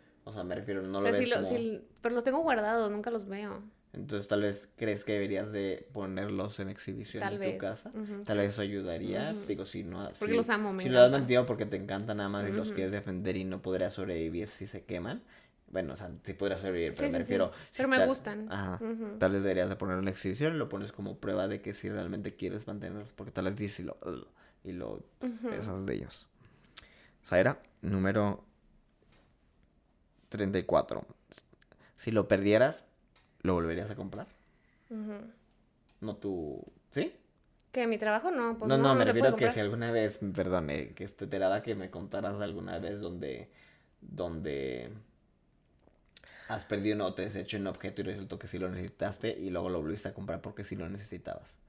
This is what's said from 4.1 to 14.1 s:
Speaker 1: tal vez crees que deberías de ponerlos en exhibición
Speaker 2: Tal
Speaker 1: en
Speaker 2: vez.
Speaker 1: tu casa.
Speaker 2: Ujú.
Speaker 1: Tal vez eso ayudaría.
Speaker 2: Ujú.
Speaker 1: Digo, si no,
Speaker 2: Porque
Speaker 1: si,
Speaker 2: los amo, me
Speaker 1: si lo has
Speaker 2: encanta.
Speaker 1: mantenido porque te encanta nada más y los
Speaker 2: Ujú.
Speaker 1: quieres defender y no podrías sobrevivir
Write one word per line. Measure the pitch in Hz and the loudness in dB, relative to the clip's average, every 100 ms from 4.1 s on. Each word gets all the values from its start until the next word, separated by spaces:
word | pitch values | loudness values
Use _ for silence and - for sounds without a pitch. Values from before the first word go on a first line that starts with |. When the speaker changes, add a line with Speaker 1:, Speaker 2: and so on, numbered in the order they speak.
| 104 101 | -4 2
Speaker 1:
tal | 104 | 2
vez | 104 101 - - | 2 -2 -10 -4
crees | 110 101 | -2 0
que | - | 0
deberías | 104 98 98 107 | 0 0 -2 -2
de | 104 98 - - | -2 -2 -4 -6
ponerlos | 104 95 95 101 98 101 101 | -8 -4 -4 -2 -2 -4 -4
en | 98 | -8
exhibición | 101 - 95 107 117 | -8 -8 -8 -8 -6
Speaker 2:
Tal | 202 | -4
Speaker 1:
en | 202 | -2
Speaker 2:
vez. | 185 | -4
Speaker 1:
tu | 95 | -2
casa. | 196 110 247 220 | -4 -4 -8 -10
Speaker 2:
Ujú. | 208 202 | -8 -8
Speaker 1:
Tal | 208 104 | -2 2
vez | 101 | 2
eso | 107 | 0
ayudaría. | 101 101 92 82 98 98 147 | -2 -2 -4 -4 -2 -2 -2
Speaker 2:
Ujú. | 208 - | -4 -4
Speaker 1:
Digo, | 98 95 | -4 -4
si | 98 | -8
no, | 92 - 101 - | -8 -8 -8 -6
Speaker 2:
Porque | 208 | 2
Speaker 1:
si, | 233 | 2
Speaker 2:
los | 233 | 4
amo, | 214 208 | 0 0
me | 190 | -2
Speaker 1:
si | 139 | 6
lo | 127 | 12
has | 123 | 12
Speaker 2:
encanta. | 139 | 12
Speaker 1:
mantenido | 127 123 123 | 6 6 6
porque | 113 104 | 0 -2
te | 98 | -4
encanta | 101 101 110 | -2 -4 -2
nada | 104 98 | -2 -2
más | 101 101 | -2 0
y | |
los | 101 107 | -2 -2
Speaker 2:
Ujú. | 98 | -2
Speaker 1:
quieres | 95 | -2
defender | 101 98 92 92 95 | -2 -4 -2 -2 -2
y | 95 | -2
no | 90 | -4
podrías | 92 92 92 | -2 0 0
sobrevivir | - 90 | -2 -4